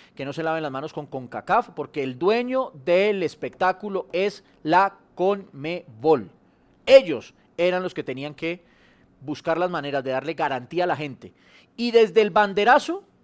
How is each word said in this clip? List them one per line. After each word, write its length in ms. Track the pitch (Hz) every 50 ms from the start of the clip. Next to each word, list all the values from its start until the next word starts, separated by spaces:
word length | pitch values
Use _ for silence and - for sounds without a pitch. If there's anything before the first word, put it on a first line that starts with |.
| - _ _
que 100 | - 135
no 80 | 139
se 100 | 139 165 160
laven 180 | 160 160 160
las 100 | 156 143
manos 200 | 131 135 147 156
con 140 | - 165 147
concacaf, 640 | - - 135 123 117 - 107 - - 190 233 240 -
porque 320 | 170 - 143 - - 147
el 160 | 135 131 127 123
dueño 520 | 165 196 220 240 247 247 254 262 254 - - 143 131
del 380 | 175 175 185 202 214 202 196
espectáculo 840 | 170 143 - - - 123 - - 185 180 185 - 214 208 190 185 - -
es 300 | - 175 196 202 196 - _ _ _ _
la 340 | - 156 165 185 196 196 - _ _ _ _
conmebol. 1120 | - 180 196 202 202 185 - - 139 139 160 175 180 - 139 113 107 120 156 156 127 101 - _ _ _ _ _ _ _ _ _ _ -
Ellos 480 | - 262 269 214 170 143 107 - - _ _ _ _ - -
eran 240 | 170 180 180 180
los 100 | 185 180 -
que 100 | 156 -
tenían 300 | - 127 131 139 151 147
que 300 | - 160 165 175 180 _ _ _ _ _ _ _ _ _ _ _ _
buscar 380 | 135 143 147 - - 170 165 165
las 120 | 175 180
maneras 340 | 175 156 139 143 139 139 123
de 80 | 131
darle 220 | 127 131 135 156 160
garantía 500 | 143 156 143 135 123 123 - 165 175 180
a 20 |
la 100 | 180 147
gente. 360 | 131 151 143 123 - - 90 _ _ _ _ _ - _ _ _
Y 140 | - 233 240
desde 320 | 220 233 220 202 165 220
el 80 | 214 202
banderazo, 720 | 165 208 208 196 190 202 208 233 269 294 - - 339 403 - _ _ _